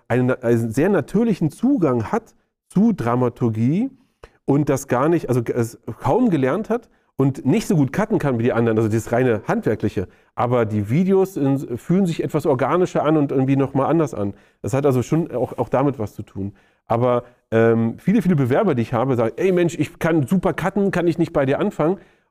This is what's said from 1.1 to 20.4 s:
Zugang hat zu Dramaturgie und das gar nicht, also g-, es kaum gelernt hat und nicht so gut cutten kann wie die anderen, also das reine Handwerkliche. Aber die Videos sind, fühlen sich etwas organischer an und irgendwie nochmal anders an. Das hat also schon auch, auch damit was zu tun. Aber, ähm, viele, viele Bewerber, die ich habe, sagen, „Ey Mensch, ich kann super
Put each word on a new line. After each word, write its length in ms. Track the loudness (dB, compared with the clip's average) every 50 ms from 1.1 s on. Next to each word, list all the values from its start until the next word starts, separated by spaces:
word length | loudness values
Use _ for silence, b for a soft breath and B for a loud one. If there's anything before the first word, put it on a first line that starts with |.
| 0 0 0 0 0 0 -2 -4
Zugang 600 | -2 -2 0 0 2 2 2 2 2 0 -2 -2
hat 220 | -4 -6 -6 -8 _ _ _ _ _ _ _ _
zu 240 | 0 2 2 2
Dramaturgie 960 | 2 0 -2 -2 0 0 0 0 0 0 -2 -2 0 0 0 0 2 0 -2 -4 -6 b b b b b b b b b b
und 240 | 0 0 2 2 2
das 200 | 0 -2 -2 -2
gar 200 | 0 0 2 2
nicht, 220 | 2 0 0 0
also 120 | -2 -2
g-, 120 | -2 -2 -2
es 240 | -2 -4 -4 -6 -12 _ -14 -12 -6
kaum 280 | -2 0 0 2 2 2
gelernt 400 | 2 0 0 0 -2 -2 -4 -4
hat 220 | -6 -6 -6 _ _ _ _ _ _ 0
und 280 | 0 0 0 0 0
nicht 200 | 0 0 0 0
so 100 | 0 2
gut 180 | 2 2 0 0
cutten 240 | -2 -2 0 -2 -2
kann 200 | 0 0 0 0
wie 40 |
die 100 | 0 0
anderen, 240 | 0 2 0 2 2
also 140 | 2 2 2
das 200 | 0 -2 -2 0
reine 300 | 0 0 2 2 0 -2 -2 -2
Handwerkliche. 580 | -4 -2 -2 -2 -2 -2 -2 -4 -4 -4 -6 b b b b b b
Aber 320 | -4 -2 0 2 0 0
die 240 | 0 0 -2 -2 0
Videos 440 | 0 0 2 2 2 2 2 0 -2
sind, 460 | -2 0 0 0 -2 -4 -6 -10 -8
fühlen 240 | -2 0 0 2 2
sich 180 | 0 -2 -4
etwas 220 | -4 -4 -4 -2 0
organischer 580 | 0 0 0 0 0 2 0 0 0 0 -2 0
an 120 | 2 2
und 160 | 2 2 0
irgendwie 240 | 0 0 2 2 2
nochmal 300 | 2 0 0 0 -2 0
anders 260 | 2 2 0 0 -2
an. 220 | -4 -6 -6 -6 -8 b b b b b
Das 140 | -6 -4 -2
hat 100 | 0 2
also 180 | 2 2 0
schon 280 | 0 0 0 -2 -2 -2
auch, 260 | -4 -4 -4 -4 -4
auch 140 | -6 -4 -2
damit 280 | 0 0 0 0 -2 -4
was 160 | -6 -8 -8
zu 80 | -14
tun. 300 | -18 -14 -10 -8 -8 -8 b b b b b b b
Aber, 400 | -4 -2 0 2 2 0 0 -2 B B B B _
ähm, 460 | 2 4 4 4 4 2 0 -2 -4 -4
viele, 220 | -2 0 0 2
viele 160 | 2 2 2
Bewerber, 380 | 2 2 2 2 2 2 2 0
die 80 | 0
ich 100 | -2 -2
habe, 240 | -2 -2 0 0 0
sagen, 160 | 0 0 -2 -2
„Ey 140 | -2 0 0
Mensch, 240 | 2 2 0 0 -2 -4
ich 200 | -6 -6 -6 -4
kann 280 | -2 0 0 0 0
super 260 | 0 0 0